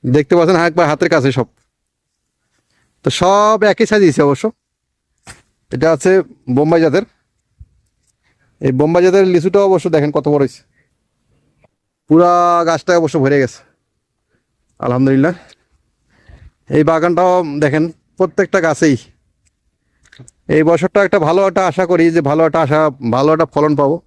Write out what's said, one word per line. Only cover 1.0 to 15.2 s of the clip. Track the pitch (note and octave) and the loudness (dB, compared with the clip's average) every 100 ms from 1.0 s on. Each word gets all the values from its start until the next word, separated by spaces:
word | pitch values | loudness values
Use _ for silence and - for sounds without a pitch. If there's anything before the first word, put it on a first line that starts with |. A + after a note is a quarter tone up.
| - | 0
কাছে | D#3+ C3 B2+ | 0 0 -2
সব। | A#2 _ _ _ _ _ _ _ _ _ _ _ _ _ _ _ | -6 _ _ _ _ _ _ _ _ _ _ _ _ _ _ _
তো | - - | -6 -2
সব | F3+ G3+ G#3 G#3+ G#3 | 0 2 2 0 0
একই | F3+ A3+ | 0 0
সাইজ | G#3+ | 2
দিয়েছে | F#3 B2 D3 | 2 2 0
অবশ্য। | C#3 A3+ - _ _ _ _ _ _ - - _ _ _ B2+ | 0 -6 -10 _ _ _ _ _ _ -20 -20 _ _ _ -4
এটা | D#3+ D#3 | -2 0
আছে | F#3 F#3+ - - - B2+ | 2 0 0 -14 -4 -2
বোম্বাই | D3+ E3+ | 2 2
জাতের। | E3 D3+ A3+ _ _ _ _ _ - _ _ _ _ _ _ _ _ _ C#3 | 2 0 -4 _ _ _ _ _ -20 _ _ _ _ _ _ _ _ _ -4
এই | C3 | 0
বোম্বাই | D3+ F3 F3+ | 0 2 2
জাতের | F#3+ F#3+ | 2 2
লিচুটাও | F3 E3+ G3 G3 | 0 0 0 2
অবশ্য | F#3 F3+ D#3 | 0 0 -2
দেখেন | D3 D3 | -2 -4
কত | C#3+ | -2
বড় | D3 | -2
হয়েছে, | C3+ - _ _ _ _ _ _ _ _ _ _ _ _ _ _ _ | -2 -6 _ _ _ _ _ _ _ _ _ _ _ _ _ _ _
পুরা | D#3 F3 F3 F3 E3+ E3 | 2 4 2 0 0 -2
গাছটা | D#3+ - F3 | -4 -2 -2
অবশ্য | D#3+ D#3+ | 0 -2
ভরে | C3+ C#3+ | 0 0
গেছে, | B2+ - _ _ _ _ _ _ _ _ _ _ _ _ B2 | -2 -6 _ _ _ _ _ _ _ _ _ _ _ _ -6
আলহামদুলিল্লাহ। | B2 C3+ C3+ | -2 0 2